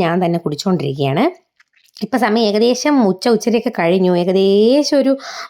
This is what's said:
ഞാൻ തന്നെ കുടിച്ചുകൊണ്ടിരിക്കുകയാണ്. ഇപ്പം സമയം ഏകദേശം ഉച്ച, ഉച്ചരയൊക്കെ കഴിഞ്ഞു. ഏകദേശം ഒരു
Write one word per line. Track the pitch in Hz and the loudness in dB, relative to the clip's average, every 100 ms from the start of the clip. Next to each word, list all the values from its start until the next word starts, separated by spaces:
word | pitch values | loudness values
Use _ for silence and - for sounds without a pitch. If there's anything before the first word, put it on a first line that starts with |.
| 170 | 2
ഞാൻ | 175 175 | 0 0
തന്നെ | 170 160 | -2 -4
കുടിച്ചുകൊണ്ടിരിക്കുകയാണ്. | 147 196 180 139 139 139 143 311 - _ _ _ _ _ - 214 | -6 -2 -2 -2 -4 -2 0 0 -4 _ _ _ _ _ -12 -6
ഇപ്പം | 254 | -2
സമയം | 220 220 214 | 0 0 0
ഏകദേശം | 208 233 247 302 285 208 | 2 0 0 0 2 2
ഉച്ച, | 185 247 220 | 0 0 0
ഉച്ചരയൊക്കെ | 240 220 226 226 | 0 -2 -2 -2
കഴിഞ്ഞു. | 170 185 180 175 | 0 2 2 0
ഏകദേശം | 175 190 196 202 220 277 285 285 | 0 2 2 4 4 2 2 0
ഒരു | 269 269 - - | 0 -2 -6 -14